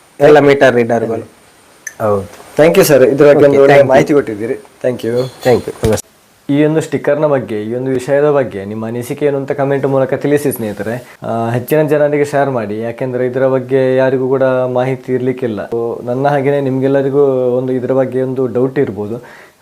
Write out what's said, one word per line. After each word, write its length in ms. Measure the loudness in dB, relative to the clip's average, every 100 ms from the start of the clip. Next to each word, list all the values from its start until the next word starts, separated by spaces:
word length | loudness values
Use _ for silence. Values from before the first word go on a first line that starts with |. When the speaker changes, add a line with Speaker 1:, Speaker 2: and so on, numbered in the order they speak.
| _ 2
Speaker 1:
ಎಲ್ಲ 180 | 4 6
ಮೀಟರ್ 360 | 6 4 4
ರೀಡರ್ಗಳು. 540 | 2 0 -2 -2 -6 -10 _ _ _ _ _ -20 -6
ಹೌದು. 300 | -2 -2 -4 -16 -6 2
Speaker 2:
Thank 200 | 4 4
you 100 | 4
ಸರ್, 140 | 6
ಇದ್ರ 240 | 4 6 6
ಬಗ್ಗೆ 180 | 6
ಒಂದು 40 | 6
Speaker 1:
ಓಕೆ, 100 | 6
Speaker 2:
ಒಳ್ಳೆ 80 | 6
Speaker 1:
thank 140 | 6
you. 80 | 6
Speaker 2:
ಮಾಹಿತಿ 260 | 2 4
ಕೊಟ್ಟಿದ್ದೀರಿ. 400 | 0 0 -6 -6
Thank 460 | -8 -12 _ -6 -4
you. 100 | -4 -4
Speaker 1:
Thank 420 | -4 -2 0 0
you. 280 | 0 -4 -2
ನಮಸ್ತೆ. 260 | -2 -6 _ _ _ -4
Speaker 2:
ಈ 140 | 0
ಒಂದು 160 | 2 0
ಸ್ಟಿಕ್ಕರ್ನ 460 | -2 -4 -2 0 0
ಬಗ್ಗೆ, 380 | -2 -2 -8
ಈ 100 | -6
ಒಂದು 160 | -6 -4
ವಿಷಯದ 400 | -4 0 2 2
ಬಗ್ಗೆ 340 | 2 -2 -6
ನಿಮ್ಮ 220 | -8 -8 -8
ಅನಿಸಿಕೆ 400 | -8 -8 -4 -2
ಏನು 100 | -2
ಅಂತ 160 | -4
ಕಾಮೆಂಟ್ 340 | -4 -2 -2 0
ಮೂಲಕ 280 | 0 0
ತಿಳಿಸಿ 380 | -2 0 0 0
ಸ್ನೇಹಿತರೆ. 640 | -4 -6 -6 -8 -8 -12 -12
ಆ, 280 | -6 -4 -2
ಹೆಚ್ಚಿನ 320 | -4 0 0
ಜನರಿಗೆ 420 | 2 0 0 0
ಶೇರ್ 260 | 0 0 -2
ಮಾಡಿ, 300 | -2 -6 -6
ಯಾಕೆಂದ್ರೆ 460 | -8 -8 -6 -4 -4
ಇದರ 200 | 0 0
ಬಗ್ಗೆ 500 | 0 0 0 2 2
ಯಾರಿಗೂ 320 | 0 0 0
ಕೂಡ 140 | 0 0 0 -2
ಮಾಹಿತಿ 400 | -2 -2 -4 -4
ಇರ್ಲಿಕ್ಕಿಲ್ಲ. 480 | -2 -2 -4 -6 -6 -6
So, 340 | -6 -4 -6 -6
ನನ್ನ 220 | -2 -2
ಹಾಗೇನೆ 320 | 0 0 0
ನಿಮ್ಗೆಲ್ಲರಿಗೂ 600 | -2 -2 0 0 0 2 2 2 0 -2
ಒಂದು 140 | -2
ಇದರ 200 | -4 -2
ಬಗ್ಗೆ 300 | -2 0 -2
ಒಂದು 240 | -4 -2 -2
ಡೌಟ್ 320 | -2 -2 -2
ಇರ್ಬೋದು. 380 | -4 -6 -10 -10 -14 -20 -20 _